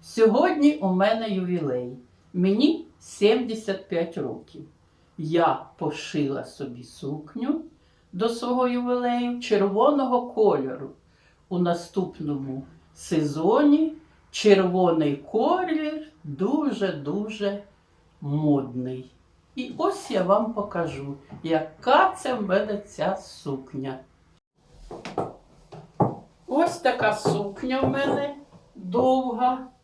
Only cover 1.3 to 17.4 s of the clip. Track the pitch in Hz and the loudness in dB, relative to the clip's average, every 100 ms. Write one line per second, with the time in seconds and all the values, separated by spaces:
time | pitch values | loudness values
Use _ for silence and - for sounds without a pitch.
1.3 | 185 180 175 143 127 123 131 - _ _ | -4 -2 -2 -2 -4 -6 -12 -20 _ _
2.3 | 180 185 208 302 - - _ - - 202 | 0 2 4 2 2 -8 _ -20 2 4
3.3 | 247 233 220 - 190 - 170 165 - 120 | 4 0 -6 -6 -8 -4 -4 -4 -6 -8
4.3 | - - 156 147 _ _ _ _ - 156 | -8 -14 -20 -20 _ _ _ _ -10 -2
5.3 | 170 160 - - _ 156 - - 151 139 | 2 2 0 -6 _ -6 -6 -6 -2 -2
6.3 | 135 - - 135 123 - - 139 151 - | -4 -8 -12 -12 -12 -18 -12 -10 -10 -10
7.3 | 220 254 320 - _ _ _ _ 180 226 | -8 -4 -4 -6 _ _ _ _ -4 -2
8.3 | 233 240 247 247 247 247 247 247 240 240 | -2 -2 0 2 0 -2 0 0 0 -2
9.3 | 240 - 202 196 196 262 285 254 247 - | -4 0 2 2 4 4 4 2 0 0
10.3 | - 208 143 131 127 135 - _ _ _ | 2 4 4 -2 -8 -12 -16 _ _ _
11.3 | _ _ 180 175 170 - 196 175 - 147 | _ _ 0 0 0 -4 -4 -6 -6 -6
12.3 | 143 135 131 - - _ - - 156 147 | -6 -6 -10 -12 -20 _ -20 -2 0 0
13.3 | 147 170 247 294 302 320 - _ _ _ | 0 2 6 6 6 4 -4 _ _ _
14.3 | - 214 190 180 180 180 160 147 139 - | 2 6 6 6 4 4 4 0 -2 -2
15.3 | 214 285 370 359 311 302 311 - _ 147 | 0 2 2 0 -2 -2 -6 -12 _ -14
16.3 | 135 202 302 294 196 196 147 139 190 214 | -4 0 0 0 -2 -4 -4 -6 -6 -6
17.3 | 214 | -4